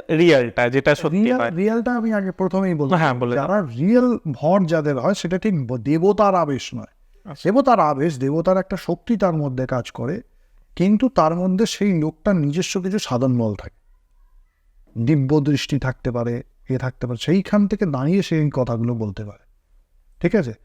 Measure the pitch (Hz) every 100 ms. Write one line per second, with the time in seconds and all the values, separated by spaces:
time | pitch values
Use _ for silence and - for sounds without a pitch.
0 | - 160 170 139 120 - 120 135 151 143
1 | 156 180 226 254 233 170 208 233 240 247
2 | 226 214 190 - 185 190 190 156 139 175
3 | 156 123 123 120 151 208 156 117 180 240
4 | 247 226 160 127 151 196 170 160 147 131
5 | 143 202 170 185 220 170 117 127 120 160
6 | 185 202 202 185 151 131 - 120 104 _
7 | _ _ 202 143 165 240 269 226 151 139
8 | 165 131 135 156 170 185 180 - - 175
9 | - 220 196 160 143 127 127 127 - -
10 | 120 196 - _ _ _ _ - 185 208
11 | 262 - 156 170 185 185 185 - 202 175
12 | 151 - 214 185 143 156 175 196 185 202
13 | - 123 131 123 113 101 - - _ _
14 | _ _ _ - _ _ _ _ _ 110
15 | 117 151 131 151 143 139 - 143 131 -
16 | 131 120 120 120 - _ - 127 127 -
17 | 120 117 - 190 - 208 202 214 190 135
18 | 139 196 - 160 151 135 123 117 117 117
19 | 107 95 104 101 _ _ _ _ _ _
20 | _ _ 170 220 123 107